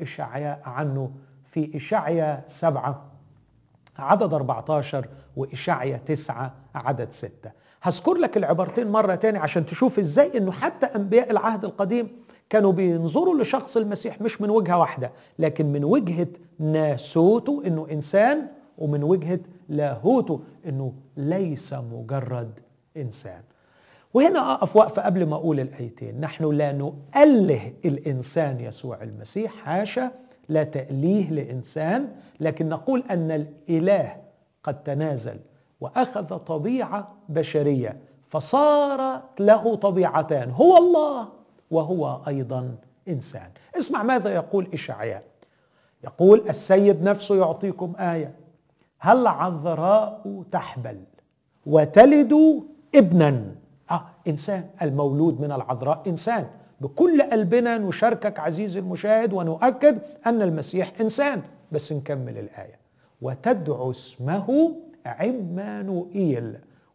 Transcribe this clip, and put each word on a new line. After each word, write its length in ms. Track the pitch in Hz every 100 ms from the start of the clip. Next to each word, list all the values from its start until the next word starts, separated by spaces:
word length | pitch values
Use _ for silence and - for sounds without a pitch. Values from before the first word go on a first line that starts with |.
إشعياء 600 | 147 - 123 131 147 143
عنه 480 | 131 127 151 135 131 - - _
في 340 | _ 160 151 151
إشعياء 640 | - 214 151 170 151 143 -
سبعة 580 | - 165 135 127 139 - - _ _ _ _ _ _ _ -
عدد 360 | 135 202 196
أربعتاشر 760 | 151 131 117 - 151 139 139 - - _ -
وإشعياء 640 | 135 127 - 143 131 127 131
تسعة 480 | 151 151 117 131 - _ 139
عدد 360 | 120 127 113
ستة. 400 | - 104 - 110 - _ _
هذكر 320 | 180 - -
لك 240 | 359 311 220
العبارتين 500 | 156 170 185 240 220
مرة 280 | 214 208 180
تاني 220 | 220 202
عشان 280 | 151 180 156
تشوف 340 | 165 254 -
إزاي 380 | 170 156 285 247
إنه 140 | 190
حتى 340 | 180 320 - 262
أنبياء 460 | 214 202 226 247
العهد 340 | 214 226 220 202
القديم 420 | - 196 240 226 - - _ -
كانوا 220 | 214 196
بينظروا 680 | 185 185 165 165 214 370 311
لشخص 360 | 226 262 - 233
المسيح 440 | 214 196 226 -
مش 200 | 220 -
من 80 | 208
وجهة 300 | 220 185 175
واحدة، 320 | 143 131 123 - _ -
لكن 260 | 160 156 151
من 180 | 143
وجهة 440 | 143 269 175 170 175 - - -
ناسوته 1040 | 156 156 151 123 - 165 175 233 240 285 277
إنه 200 | 160 156
إنسان، 560 | 151 147 196 233 302 - - _ -
ومن 260 | 151 147
وجهة 360 | 147 185 156 180 - - -
لاهوته 720 | 147 143 117 160 254 165 143 - - 170
إنه 280 | 135 131 - - -
ليس 560 | 143 185 185 139 -
مجرد 840 | 131 117 117 113 139 123 123 117 110 _ _ _ 160
إنسان. 440 | 123 - 98 90 - _ _ _ _ _ _
وهنا 400 | 240 320 359 269
أقف 220 | 269 196 214
وقفة 260 | 214 -
قبل 240 | 202 185 160
ما 100 | 151
أقول 240 | 170 143
الآيتين. 640 | 131 - 120 - 113 117
نحن 300 | 151 - 156
لا 200 | 147 147
نؤله 1040 | 143 143 - - 277 302 247 175 123 107 - 170
الإنسان 720 | 143 151 131 123 170 147 127
يسوع 440 | 120 - 127 107
المسيح، 480 | 113 107 110 196 220
حاشا، 600 | - - 180 208 254 254 - - _ -
لا 140 | 156
تأليه 680 | 151 139 131 135 156 208 175
لإنسان، 800 | 151 127 127 - 156 156 233 269 - - -
لكن 300 | 156 156 160
نقول 340 | 156 - 254 254
أن 220 | 180 160
الإله 840 | 156 151 - - 165 180 196 123 - - _ _ _
قد 200 | - 143
تنازل 560 | 151 139 156 131 113 101 - _ _ _
وأخذ 560 | 131 254 254 208 165 185
طبيعة 800 | - 156 185 254 214 202 196 - -
بشرية، 680 | 156 151 151 147 135 110 - - _ _
فصارت 920 | 156 - 262 302 294 285 269 262 262 - -
له 360 | 202 214 220 208
طبيعتان، 760 | 202 185 170 139 156 143 123
هو 260 | 127 339 359
الله 500 | 349 330 302 262 214 - _ _ _
وهو 500 | 160 156 185 139 131 151
أيضًا 480 | 139 120 131 127 117 _ _ -
إنسان. 420 | 139 - 98 90 - _ 349
اسمع 260 | - 269
ماذا 260 | 220 254 202
يقول 380 | 180 - 202 180
إشعياء، 500 | 151 - 104 113 98 - _ _ _ _ _ _ _
يقول: 400 | - - 185 214 208
"السيد 540 | - - 190 202 160
نفسه 320 | 185 202 - 196
يعطيكم 580 | 170 165 196 - 180 190
آية، 340 | 180 165 139 - _ _ _ _ _ _
هل 280 | 165 254 233
عذراء 1160 | 143 180 160 165 156 175 214 208 - 202 196 175
تحبل 480 | 180 - 131 120 101 92 _ _ _ _ _ 147
وتلد 1000 | 156 151 196 269 294 226 302 311 277 - - _ 285
ابنًا؟" 600 | 185 175 151 127 101 - _ _ -
آه، 140 | 170 - _ -
إنسان، 360 | 151 - 190 185 -
المولود 600 | 156 139 143 143 165 127
من 100 | 147
العذراء 500 | 135 117 123 131 160 190
إنسان. 400 | 160 220 226 - - - -
بكل 400 | - - 349 311
قلبنا 560 | - 220 185 240 240 226
نشاركك 640 | 196 - 226 226 208 208
عزيزي 400 | 156 160 208 180
المشاهد 540 | 185 180 208 220 226
ونؤكد 640 | 185 165 160 254 254 294 233 - - 233
أن 160 | 233
المسيح 520 | 190 156 139 185 180 -
إنسان، 400 | 220 233 285 226 - - _
بس 220 | 151 -
نكمل 440 | 147 143 139 123 110
الآية: 420 | 101 - 95 - _ _ _ _
"وتدعو 720 | 131 131 233 214 151 123 127
اسمه 840 | 127 - - 127 196 214 277 330 - - - -
عمانوئيل". 1500 | - 208 254 175 180 208 208 196 175 180 196 175 120 113 - - _ _